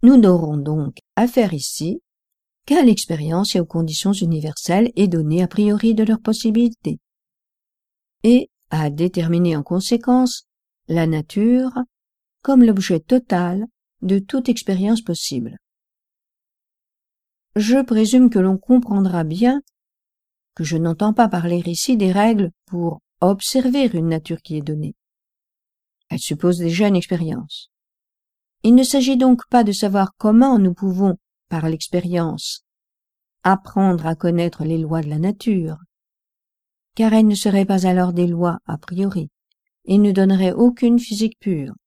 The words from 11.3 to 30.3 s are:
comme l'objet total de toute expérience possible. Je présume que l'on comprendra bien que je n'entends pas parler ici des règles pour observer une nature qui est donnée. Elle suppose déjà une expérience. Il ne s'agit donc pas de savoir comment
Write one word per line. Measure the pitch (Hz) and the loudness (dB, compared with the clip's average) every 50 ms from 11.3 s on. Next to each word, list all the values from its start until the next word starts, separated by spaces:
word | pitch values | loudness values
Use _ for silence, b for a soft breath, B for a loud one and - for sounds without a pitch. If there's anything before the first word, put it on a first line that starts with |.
| - 208 208 226 247 254 262 262 247 254 247 - _ _ _ _ _ _ _ _ _ _ | -4 0 2 2 2 2 0 -2 -4 -6 -8 -8 _ _ _ _ _ _ _ _ _ _
comme | _ - 277 262 240 | _ 2 6 6 6
l'objet | 226 214 190 190 - 180 160 | 6 6 0 0 -2 -2 -2
total | - _ 254 254 247 _ - 175 180 175 175 196 214 240 _ _ _ _ _ _ | 0 _ 0 0 0 _ -2 -2 -2 -2 -4 -6 -8 -8 _ _ _ _ _ _
de | - 185 190 196 | -4 -2 -2 -2
toute | 196 _ - 269 247 - | -2 _ -6 -4 -2 -2
expérience | 240 233 - - 196 185 190 202 226 220 | -2 -2 -2 -4 -4 -2 0 0 -2 -2
possible. | 226 - 170 - - - 147 127 117 113 147 - _ _ _ _ _ _ _ _ _ _ _ _ _ _ _ _ _ _ _ _ _ _ _ _ _ _ _ _ _ _ _ _ _ _ _ _ _ _ _ | -2 -6 -8 -8 -6 -8 -8 -8 -8 -8 -12 -16 _ _ _ _ _ _ _ _ _ _ _ _ _ _ _ _ _ _ _ _ _ _ _ _ _ _ _ _ _ _ _ _ _ _ _ _ _ _ _
Je | 208 214 214 240 269 | -4 0 2 2 2
présume | 269 240 240 214 220 214 233 254 254 240 | 2 0 0 0 0 4 4 6 6 6
que | 233 208 | 4 4
l'on | 185 190 190 190 | 2 2 0 -2
comprendra | _ - 247 254 240 233 208 202 196 190 175 175 165 | _ 2 2 2 2 0 -2 0 0 0 -2 -2 -4
bien | 156 160 175 226 247 262 285 277 _ _ _ _ _ _ _ _ _ _ _ _ _ _ _ _ _ _ | -4 -2 0 0 0 0 0 -4 _ _ _ _ _ _ _ _ _ _ _ _ _ _ _ _ _ _
que | - 165 | -10 -8
je | 151 170 160 | -6 -4 -4
n'entends | 165 165 165 156 202 214 214 | -2 -2 -2 -2 -2 -2 2
pas | 214 240 220 | 2 0 0
parler | 202 185 165 175 175 175 175 | 0 -2 -2 -2 -2 -2 -4
ici | 180 170 - - - 254 226 | -6 -6 -6 -2 -2 0 0
des | 202 185 | 2 0
règles | 185 196 202 226 233 208 196 170 - _ _ | 2 2 2 2 2 0 -2 -4 -6 _ _
pour | _ - 175 175 170 165 - _ _ _ _ | _ -8 -6 -4 -6 -6 -8 _ _ _ _
observer | - 180 202 196 - - - 269 254 262 247 285 277 247 - | 0 0 0 0 -4 -4 -2 -2 0 0 0 0 0 0 -2
une | 175 160 165 | -2 -2 -2
nature | 160 160 156 - 170 165 | -4 -4 -6 -8 -12 -12
qui | _ - 165 151 | _ -10 -10 -10
est | |
donnée. | 147 147 151 151 151 - - _ _ _ _ _ _ _ _ _ _ _ _ _ _ _ _ _ _ _ _ _ _ _ | -8 -8 -8 -8 -8 -10 -12 _ _ _ _ _ _ _ _ _ _ _ _ _ _ _ _ _ _ _ _ _ _ _
Elle | - - | -12 -10
suppose | - - 156 147 - 175 180 175 | -8 -8 -8 -2 0 -2 -2 0
déjà | 175 165 165 175 214 208 | -2 -4 -2 0 0 2
une | 202 | 2
expérience. | 175 175 - 190 170 170 160 - - - 147 - - - _ _ _ _ _ _ _ _ _ _ _ _ _ _ _ _ _ _ _ _ | 0 -2 -2 -4 -4 -4 -6 -8 -10 -12 -16 -18 -20 -20 _ _ _ _ _ _ _ _ _ _ _ _ _ _ _ _ _ _ _ _
Il | 214 240 | 6 6
ne | 247 262 | 6 6
s'agit | 254 - 277 254 254 269 254 | 4 0 0 0 2 2 2
donc | 262 262 254 247 - _ | 4 4 2 2 0 _
pas | - 247 233 | 2 2 2
de | 208 | 2
savoir | 202 196 - 202 190 202 190 190 _ _ | -2 -2 -4 -2 0 0 0 -2 _ _
comment | - 214 | 0 4